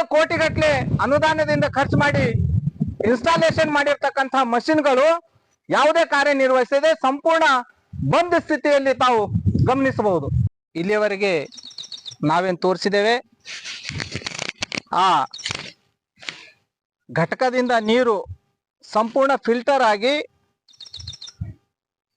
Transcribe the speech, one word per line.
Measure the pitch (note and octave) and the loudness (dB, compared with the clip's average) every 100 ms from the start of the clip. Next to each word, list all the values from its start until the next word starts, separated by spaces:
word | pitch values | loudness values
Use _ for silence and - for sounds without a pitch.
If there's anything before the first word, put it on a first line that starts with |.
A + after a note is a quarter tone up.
| E4+ | 2
ಕೋಟಿಗಟ್ಲೆ | D4+ D#4+ E4 D#4 D#4+ D#4 C#4 - - | 2 2 0 -2 0 0 0 -2 -2
ಅನುದಾನದಿಂದ | A3 D4 D#4 D#4 D4+ D4 D4 | 0 2 2 0 0 0 0
ಖರ್ಚು | C4 C#4 - | -2 0 0
ಮಾಡಿ | D4 C#4 B3+ A3+ - - - - - - G3+ | 0 0 0 0 -2 -2 -2 -4 -6 -2 0
ಇನ್‌ಸ್ಟಾಲೇಷನ್ | B3 E4 E4 D#4+ - D#4 | 0 0 2 2 2 0
ಮಾಡಿರ್ತಕ್ಕಂಥ | C#4+ C#4+ C#4 C4+ C4+ C4+ C4 | 0 0 0 -2 -2 -2 0
ಮಷಿನ್ಗಳು | A#3+ A#3+ C4+ D#4 C#4+ B3+ D4+ E4+ - _ _ _ - | 0 0 0 2 2 4 4 2 -4 _ _ _ -2
ಯಾವುದೇ | G3 D4 D#4+ D#4 | 2 4 4 2
ಕಾರ್ಯನಿರ್ವಹಿಸದೆ | C#4+ C#4+ C#4 C4 C4 A#3+ C#4 D#4 | 2 2 2 2 2 2 2 2
ಸಂಪೂರ್ಣ | D#4 C4 C#4+ D#4+ E4 D#4 B3+ - _ _ - C3+ | 2 0 0 2 2 4 2 -2 _ _ -6 0
ಬಂದ್ | C#4 F4 E4 | 2 2 0
ಸ್ಥಿತಿಯಲ್ಲಿ | - D4+ D4 C#4+ C4+ | 0 -2 2 2 2
ತಾವು | B3 B3+ A#3 G3 - - - - | 2 2 2 0 -2 -2 0 2
ಗಮನಿಸಬಹುದು. | C4+ C4 - G#3 E3+ C3+ - - - _ D#3+ | 2 0 0 0 0 0 -2 -2 -6 _ -6
ಇಲ್ಲಿಯವರೆಗೆ | F3 G#3+ G#3 G3 G3+ E3 - - - - - - - - | -2 0 0 0 -2 -2 -4 -14 -20 -20 -20 -20 -20 -6
ನಾವೇನ್ | D3+ E3+ F#3 F3 | -2 0 0 -2
ತೋರಿಸಿದ್ದೇವೆ | F#3 F#3 G3+ G3+ G#3 A#3+ - _ - - - - - - - - - - - - - - - | -2 -2 -2 0 0 0 -4 _ -18 -16 -14 -14 -12 -10 -10 -10 -12 -12 -12 -12 -10 -10 -6
ಆ | E3+ F#3+ D#3+ - - - - - - _ _ _ _ - - - _ _ _ _ _ - | 0 2 2 -2 -8 -12 -10 -14 -18 _ _ _ _ -16 -16 -18 _ _ _ _ _ -10
ಘಟಕದಿಂದ | C#3+ E3+ - C4 B3+ B3 A#3 | -4 -4 -2 -2 0 0 0
ನೀರು | G#3+ A#3+ A#3+ G3+ - - _ _ _ _ | 2 2 2 0 -4 -16 _ _ _ _
ಸಂಪೂರ್ಣ | - G#3+ A3+ C#4 C4+ C#4 | -6 -4 -2 0 0 0
ಫಿಲ್ಟರ್ | - A#3 A#3+ C#4 | 0 -2 0 2
ಆಗಿ | A#3 G#3 A#3+ D4 - _ _ _ _ _ - - - - - - - - _ _ _ _ _ | 2 2 0 -2 -6 _ _ _ _ _ -20 -20 -18 -18 -18 -16 -14 -16 _ _ _ _ _